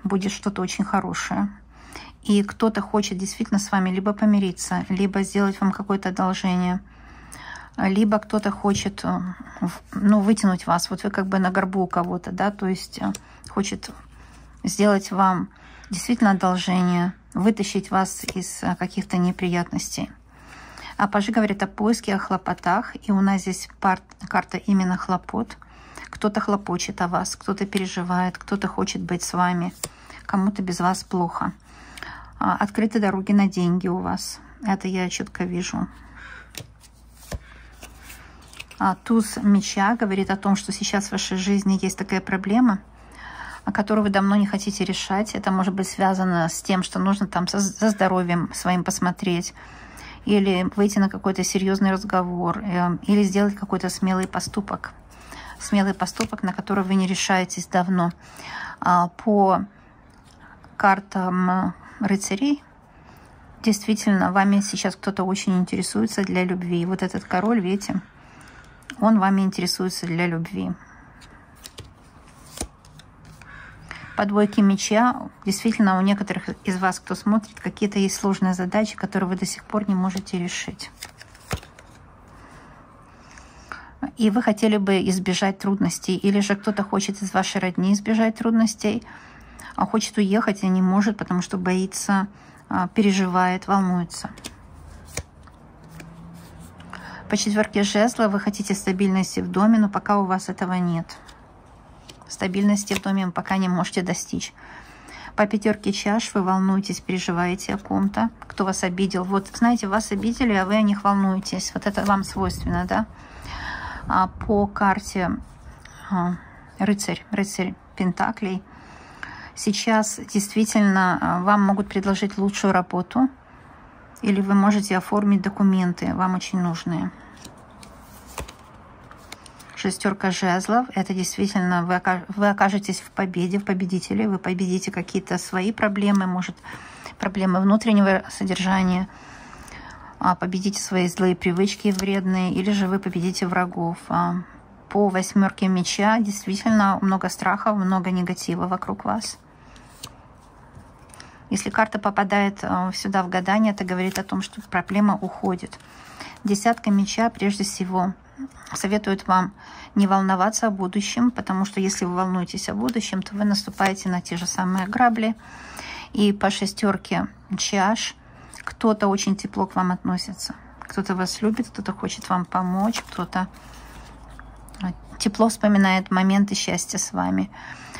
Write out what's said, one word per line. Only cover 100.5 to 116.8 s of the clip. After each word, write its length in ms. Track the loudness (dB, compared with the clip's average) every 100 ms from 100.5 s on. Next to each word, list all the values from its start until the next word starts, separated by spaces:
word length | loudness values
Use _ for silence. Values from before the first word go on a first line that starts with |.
| -4 -2
нет. 440 | 0 0 -2 -4 -12 -20 -20 -20 -20 -20 -20 -20 -20 -20 -20 -16
Стабильности 640 | -6 -2 2 2 2 0
в 80 | -4
доме 240 | 0 0 0
вы 60 |
пока 260 | -4 -2 0
не 120 | 2
можете 340 | 0 0 -2
достичь. 500 | -2 -4 -6 -8 -8 -14 -20 -20 -20 -20 -20 -18 -8 0
По 120 | 0
пятёрке 440 | 2 0 0 -2
чаш 440 | -2 0 0 0 -2
вы 80 |
волнуетесь, 580 | 0 2 2 2 0 -6
переживаете 720 | -4 -4 -2 -2 0 -2 -4
о 60 | -6
ком-то, 500 | -2 0 0 2 -2 -2 -12
кто 180 | -4 -2
вас 180 | 0
обидел. 400 | -2 0 0 0
Вот, 240 | 0 -2 -2
знаете, 360 | 2 2 2 2
вас 240 | -2 0
обидели, 420 | -2 -2 0 2
а 120 | 2 2
вы 100 | 4
о 80 |
них 200 | 4 4
волнуетесь. 680 | 2 4 4 0 -2 -6 -4
Вот 140 | -4 -4
это 180 | -2 2
вам 180 | 0
свойственно, 640 | 0 -2 -2 -2 -2 -2 0
да? 220 | -2 -2 -8 -20 -18 -14 -12 -10 -10 -10 -10 -2
А 200 | 0 0
по 400 | -2 0 2 2
карте, 640 | 2 2 2 -2 -4 -2 -4 -8 -20 -20 -20 -20 -16 -4
а, 240 | -2 0 -2 -8 -20 -16
рыцарь, 480 | -4